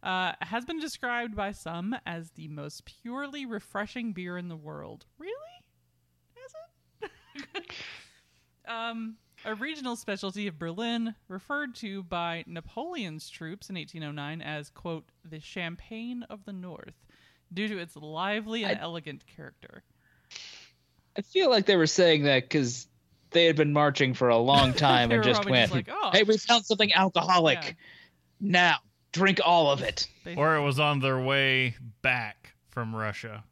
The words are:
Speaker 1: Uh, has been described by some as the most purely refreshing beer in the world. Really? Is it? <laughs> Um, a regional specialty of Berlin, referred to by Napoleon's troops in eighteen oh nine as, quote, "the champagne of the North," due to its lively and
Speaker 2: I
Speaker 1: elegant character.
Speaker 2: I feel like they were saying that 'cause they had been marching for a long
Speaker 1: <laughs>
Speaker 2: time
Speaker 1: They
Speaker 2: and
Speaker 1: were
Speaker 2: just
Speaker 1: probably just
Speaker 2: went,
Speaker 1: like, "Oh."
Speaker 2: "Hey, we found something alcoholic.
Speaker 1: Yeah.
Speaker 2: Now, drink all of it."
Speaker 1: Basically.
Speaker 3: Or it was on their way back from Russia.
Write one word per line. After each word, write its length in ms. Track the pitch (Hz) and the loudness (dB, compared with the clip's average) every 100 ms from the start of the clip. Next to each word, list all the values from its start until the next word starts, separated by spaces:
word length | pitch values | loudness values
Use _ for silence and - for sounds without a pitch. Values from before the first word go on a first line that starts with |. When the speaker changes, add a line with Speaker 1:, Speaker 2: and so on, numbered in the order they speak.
Speaker 1:
Uh, 300 | - 185 180 - | -4 -4 -4 -6
has 240 | 170 220 | -8 -8
been 160 | 247 330 | -6 -8
described 560 | 302 - 247 240 240 208 | -8 -8 -6 -6 -6 -6
by 160 | 202 | -8
some 420 | 208 - 170 190 240 - | -8 -10 -8 -6 -8 -8
as 240 | 170 165 | -12 -12
the 160 | - 156 | -16 -14
most 380 | 151 147 - - | -12 -12 -14 -20
purely 600 | - 233 247 285 285 269 | -20 -14 -10 -10 -10 -10
refreshing 680 | 214 - 202 208 254 233 | -10 -10 -8 -8 -8 -8
beer 240 | 180 180 180 | -8 -8 -8
in 100 | 175 | -10
the 80 | 165 | -12
world. 500 | 151 147 147 - _ _ | -14 -14 -14 -18 _ _
Really? 160 | 330 494 622 719 _ _ _ _ _ _ _ 466 | -14 -12 -14 -20 _ _ _ _ _ _ _ _
Is 160 | 523 622 679 _ _ _ | -20 -20 -20 _ _ _
it? 80 | 415 _ _ 277 277 - - - | -18 _ _ -18 -14 -14 -14 -16
<laughs> 0 | - - - _ _ _ _ _ - | -16 -18 -20 _ _ _ _ _ -12
Um, 480 | 233 226 226 226 220 _ _ - | -8 -6 -8 -10 -12 _ _ -10
a 100 | 220 | -6
regional 400 | 262 311 254 240 | -6 -6 -6 -8
specialty 520 | - 196 196 185 202 | -6 -6 -6 -6 -8
of 120 | 156 | -6
Berlin, 560 | 165 175 233 233 226 214 _ | -8 -6 -4 -2 -4 -8 _
referred 460 | 185 _ 285 294 233 | -16 _ -6 -6 -8
to 280 | 220 196 | -10 -10
by 400 | 175 175 170 170 - | -8 -6 -4 -6 -10
Napoleon's 840 | 170 165 - 311 349 196 156 - | -14 -12 -10 -8 -8 -8 -10 -14
troops 400 | - 160 196 - | -14 -14 -14 -12
in 80 | 185 | -12
eighteen 260 | 147 165 | -10 -12
oh 80 | 151 | -10
nine 300 | 147 143 165 | -8 -10 -10
as, 280 | 156 151 147 | -10 -10 -12
quote, 360 | - 175 160 - _ 165 | -14 -10 -10 -12 _ -18
"the 100 | 156 | -18
champagne 840 | - - 170 175 - 226 240 247 233 | -14 -8 -8 -10 -14 -12 -10 -10 -12
of 160 | 214 196 | -16 -14
the 80 | |
North," 520 | 196 180 160 - - _ _ _ _ _ | -14 -12 -14 -16 -20 _ _ _ _ _
due 140 | 170 214 | -4 -4
to 100 | 202 | -4
its 180 | 170 - | -10 -14
lively 680 | 151 156 190 208 220 226 | -12 -6 -4 -4 -4 -4
and 140 | 202 - | -2 -4
Speaker 2:
I 40 | |
Speaker 1:
elegant 440 | 165 170 156 139 _ | -6 -10 -12 -16 _
character. 580 | - 139 _ - - _ _ _ _ _ - - - - _ _ _ _ - | -20 -20 _ -20 -20 _ _ _ _ _ -18 -18 -20 -20 _ _ _ _ -12
Speaker 2:
I 40 | |
feel 280 | 202 381 359 | -4 2 4
like 160 | 233 196 | 4 6
they 120 | 190 | 6
were 100 | 156 | 6
saying 360 | - 175 156 | 6 6 6
that 260 | 143 135 127 | 6 4 4
'cause 380 | 156 127 123 - _ _ _ _ | 0 0 -2 -14 _ _ _ _
they 140 | 170 170 | 4 6
had 100 | 151 | 6
been 180 | 151 | 4
marching 400 | 147 147 135 131 | 6 4 4 2
for 160 | 123 123 | 4 4
a 80 | 117 | 6
long 360 | 120 139 135 | 6 6 6
Speaker 1:
<laughs> 20 | 127 | 4
Speaker 2:
time 340 | 143 127 120 | 4 6 6
Speaker 1:
They 60 | 117 | 4
Speaker 2:
and 80 | 113 | 4
Speaker 1:
were 40 | |
Speaker 2:
just 120 | 117 | 2
Speaker 1:
probably 180 | - 127 | 4 4
just 120 | 107 | 4
Speaker 2:
went, 140 | 127 - | 2 -4
Speaker 1:
like, 100 | 392 | -4
"Oh." 120 | 269 | 2
Speaker 2:
"Hey, 100 | 185 | 4
we 140 | 208 220 | 4 2
found 280 | - 240 202 | 6 4 4
something 280 | 208 208 | 0 4
alcoholic. 680 | 170 190 175 170 180 160 131 | 4 4 2 4 4 6 2
Speaker 1:
Yeah. 80 | - - - - - _ _ _ | -2 -12 -20 -20 -20 _ _ _
Speaker 2:
Now, 340 | 196 180 175 143 _ _ _ | 2 4 4 2 _ _ _
drink 260 | - 190 190 | 0 2 4
all 280 | 170 175 151 | 4 6 6
of 100 | 139 | 4
it." 260 | 127 - - _ | 0 -4 -8 _
Speaker 1:
Basically. 200 | - 170 | -12 0
Speaker 3:
Or 120 | 151 156 | 2 2
it 40 | |
was 180 | 143 135 | 2 2
on 200 | 151 143 | 2 2
their 200 | 135 131 | 0 0
way 560 | 127 139 135 131 127 110 120 104 | 0 2 2 2 0 -4 -16 -6
back 500 | 131 123 110 104 - _ _ | -2 -2 -4 -12 -20 _ _
from 260 | - 113 110 | -8 -6 -4
Russia. 480 | 107 101 117 107 107 | -6 -6 -12 -14 -18